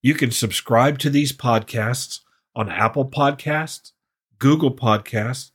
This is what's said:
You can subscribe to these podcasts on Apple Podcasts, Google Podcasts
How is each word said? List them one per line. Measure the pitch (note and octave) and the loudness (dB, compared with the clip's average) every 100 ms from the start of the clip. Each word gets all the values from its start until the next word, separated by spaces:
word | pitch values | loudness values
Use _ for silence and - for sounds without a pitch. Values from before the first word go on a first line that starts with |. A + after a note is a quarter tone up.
You | B2+ | 2
can | D3+ C3+ | 2 0
subscribe | A2+ A2 - - A2+ C3+ C#3+ | 0 -2 -4 2 4 4 2
to | D3 | 0
these | C#3+ C#3+ | 0 0
podcasts | - B2 A2+ A2 A#2 G#2+ B2 - - _ _ _ - | -2 0 0 0 -4 -4 -4 -8 -14 _ _ _ -6
on | G2+ | -6
Apple | F#2+ A2+ C#3+ C3+ | 0 0 0 -4
Podcasts, | C#3+ C#3+ C#3+ D#3 D3+ D#3+ - - _ _ _ _ _ | 0 0 0 -4 -4 -6 -12 -18 _ _ _ _ _
Google | C3+ D#3 D3 | 2 4 2
Podcasts | B2 A#2 G#2+ - A2+ G#2+ C3 - | 0 2 2 0 -4 -4 -8 -12